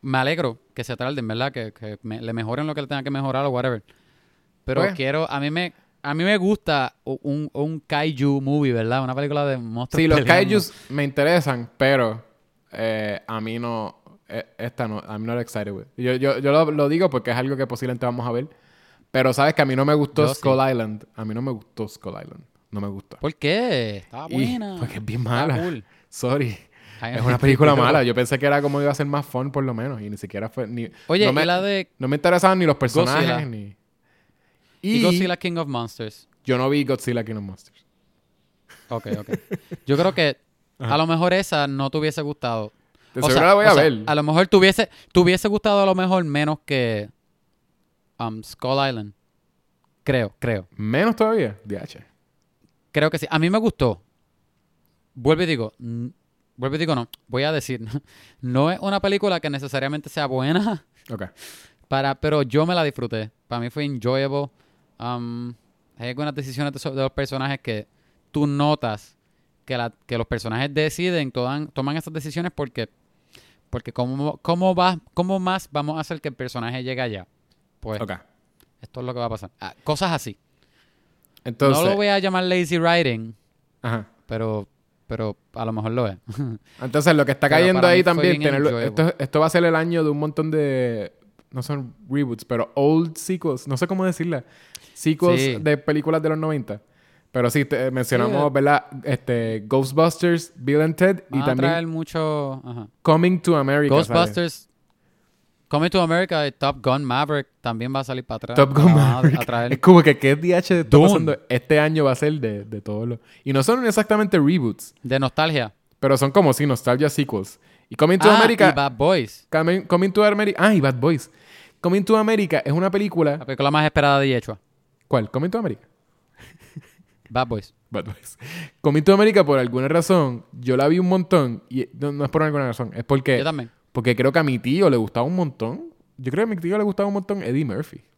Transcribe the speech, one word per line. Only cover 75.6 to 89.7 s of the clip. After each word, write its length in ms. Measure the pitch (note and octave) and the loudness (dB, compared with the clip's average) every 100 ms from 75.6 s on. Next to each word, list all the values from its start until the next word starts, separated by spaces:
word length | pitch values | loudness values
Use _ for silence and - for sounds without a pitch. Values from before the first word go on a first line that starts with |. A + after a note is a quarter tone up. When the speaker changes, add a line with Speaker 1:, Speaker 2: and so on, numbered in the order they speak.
| - | -6
Speaker 1:
vamos 280 | D3 D3 D#3 | -6 -6 -6
a 20 | |
hacer 200 | D#3 D#3+ | -8 -8
que 80 | D3 | -10
el 60 | |
personaje 480 | B2+ B2+ B2 A#2 B2+ | -10 -10 -8 -8 -8
llegue 180 | B2+ C3 | -8 -6
allá. 260 | B2+ G2+ F2+ _ _ _ _ _ | -6 -6 -12 _ _ _ _ _
Pues, 200 | A2 G#2+ | -10 -8
Speaker 2:
Ok. 120 | G#2 F#2+ _ _ _ _ _ _ | -8 -10 _ _ _ _ _ _
Speaker 1:
esto 200 | - - | -20 -12
es 60 | B2 | -10
lo 60 | |
que 60 | B2 | -6
va 60 | A#2 | -6
a 40 | |
pasar. 200 | A2+ - _ | -6 -12 _
Ah, 140 | F#2+ - | -16 -14
cosas 280 | - D3+ F#3 | -6 -4 -2
así. 240 | E3 - G2 _ _ _ _ _ _ _ _ _ _ | -4 -6 -16 _ _ _ _ _ _ _ _ _ _
Speaker 2:
Entonces 380 | - A2+ C#3 C#3 | -12 0 2 4
Speaker 1:
No 80 | F3 | 2
lo 60 | G3+ | 2
voy 100 | G#3 | 2
a 120 | G3 | 0
llamar 260 | F#3+ F#3 | 0 -2
lazy 340 | F#3 F3+ E3+ E3+ | 0 0 0 0
writing, 560 | E3 E3+ D#3 A#2 A2+ A2 _ _ _ _ | 2 2 2 -2 -8 -16 _ _ _ _
Speaker 2:
Ajá. 240 | B2 A#2 G#2 _ _ | -6 -4 -6 _ _
Speaker 1:
pero, 420 | A2+ A2+ G#2+ G2+ _ _ _ _ | -6 -4 -4 -8 _ _ _ _
pero 300 | A2+ A2 G2+ _ | -8 -6 -8 _
a 100 | - | -10
lo 80 | A2+ | -6
mejor 180 | A2 A2 | -4 -4
lo 140 | A#2 A#2 | -2 -4
es. 100 | F#2 - | -4 -14
<laughs> 520 | G#2+ C#3 A2+ _ _ | -8 -8 -8 _ _
Speaker 2:
Entonces, 340 | B2+ D3 D3+ | -2 2 4
lo 100 | D#3 C#3 | 4 4
que 60 | |
está 160 | C3+ C#3+ | 2 4
Speaker 1:
Pero 120 | D#3 | 4
Speaker 2:
cayendo 200 | F3+ F#3 | 4 6
Speaker 1:
para 120 | F3+ | 6
Speaker 2:
ahí 60 | F3 | 6
Speaker 1:
mí 40 | |
fue 100 | F3+ | 6
Speaker 2:
también, 180 | E3+ F3 D#3+ | 4 2 2
Speaker 1:
bien 40 | |
Speaker 2:
tenerlo, 260 | D3+ C#3 D3 | 2 2 2
Speaker 1:
enjoyable. 320 | A#2+ - G#2+ D#3+ | 0 -2 0 0
Speaker 2:
esto, 60 | - | 0
esto 220 | C#3 D3+ | -2 0
va 60 | D#3+ | 2
a 40 | |
ser 140 | F3 | 4
el 100 | F3 | 2